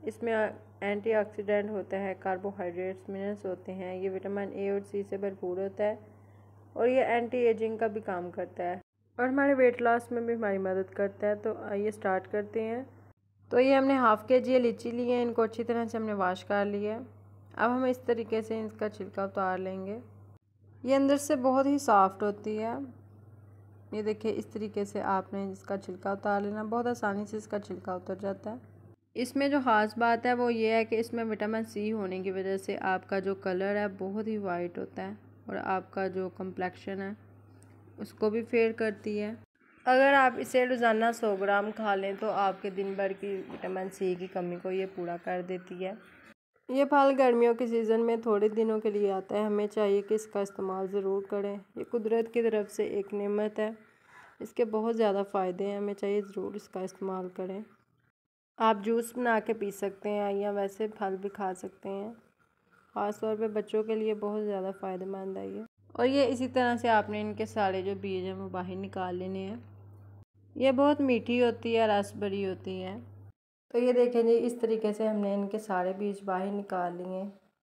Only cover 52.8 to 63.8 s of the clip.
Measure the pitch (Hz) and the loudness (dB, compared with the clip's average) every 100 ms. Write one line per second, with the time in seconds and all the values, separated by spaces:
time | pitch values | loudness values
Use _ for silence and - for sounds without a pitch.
52.8 | 208 208 196 208 202 208 214 214 214 220 | -2 0 -2 -4 0 0 0 0 -4 -4
53.8 | - _ _ - - _ 214 - 233 214 | -18 _ _ -20 -20 _ -12 -2 0 2
54.8 | 220 226 220 196 202 202 185 185 202 202 | 0 2 2 2 0 0 0 -2 -4 -2
55.8 | 202 202 202 202 196 196 196 202 - 185 | -4 -4 -2 -2 -2 -6 -6 -8 -10 -8
56.8 | 185 - 196 185 180 180 185 190 220 _ | -8 -6 -6 -6 -8 -8 -8 -8 -12 _
57.8 | _ _ _ _ _ _ _ - 220 214 | _ _ _ _ _ _ _ 0 2 2
58.8 | 202 233 233 240 247 220 220 220 202 190 | 2 0 0 -2 2 2 0 -2 -2 -4
59.8 | 202 196 208 208 202 196 208 202 196 196 | -6 -4 -4 0 0 0 0 0 -2 -2
60.8 | 220 214 196 190 196 202 190 185 196 - | -6 -4 -4 -4 -6 -4 -6 -4 -10 -12
61.8 | 202 196 208 233 _ _ _ _ _ _ | -8 -8 -8 -12 _ _ _ _ _ _
62.8 | _ - 208 214 220 214 220 214 208 214 | _ -4 -4 -2 -2 -2 -2 -2 -2 -2